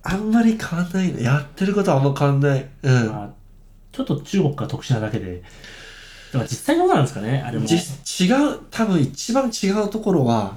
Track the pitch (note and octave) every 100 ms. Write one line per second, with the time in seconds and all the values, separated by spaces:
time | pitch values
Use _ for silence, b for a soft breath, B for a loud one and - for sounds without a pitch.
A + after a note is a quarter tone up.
0 | - F#3+ G#3+ A3+ A3+ A3 - E3+ F3 F#3
1 | F3+ C#3 A#2+ C#3+ C#3 - G3 G3+ G3 C#3
2 | C#3 C#3 C#3+ C#3 C#3+ C3+ - - C#3 B2+
3 | A2 G#2 G2+ - - - - - - -
4 | C4+ C3+ - G3 D3+ - G#2+ - - A2+
5 | G#2+ G#2+ F#2+ F2+ B B B B B B
6 | B B B C3 A2+ A#2+ - E4 F4+ F4
7 | C3+ - G#2+ C3+ - B2+ - E3+ E3+ C3+
8 | - - F#3 C4 D4 - - - A3 F3+
9 | C3+ - - B3 C4 - G3 G#3 G3+ A3
10 | G#3+ F3 B2 A2+ G2